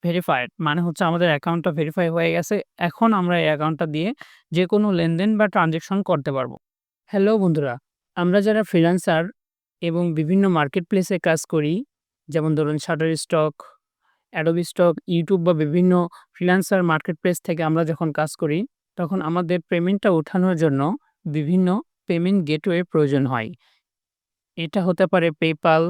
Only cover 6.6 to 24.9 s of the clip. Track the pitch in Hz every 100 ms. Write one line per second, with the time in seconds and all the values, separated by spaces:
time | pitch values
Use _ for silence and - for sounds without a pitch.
6.6 | _ _ _ _ _ 208 196 220 190 156
7.6 | 139 123 _ _ _ - 175 190 202 214
8.6 | 214 175 165 180 - 160 175 - _ _
9.6 | _ _ 170 165 175 156 156 190 196 170
10.6 | 147 196 175 202 185 190 180 160 - 165
11.6 | 151 180 277 _ _ _ - 156 156 151
12.6 | 147 151 - 156 160 160 - 165 156 -
13.6 | - _ _ _ _ _ _ 180 160 170
14.6 | 170 - 175 156 - 170 160 196 170 160
15.6 | 151 170 185 180 170 - _ - 175 185
16.6 | 170 190 175 156 - 160 180 175 - 160
17.6 | 160 160 160 160 165 147 156 - 160 156
18.6 | 233 _ _ - 170 190 156 170 170 180
19.6 | - 175 170 196 214 165 151 190 185 170
20.6 | 160 139 143 254 _ _ 170 151 147 180
21.6 | 185 196 330 _ _ 170 180 196 151 151
22.6 | 196 170 180 160 147 139 135 127 113 180
23.6 | _ _ _ _ _ _ _ _ _ -
24.6 | 165 208 180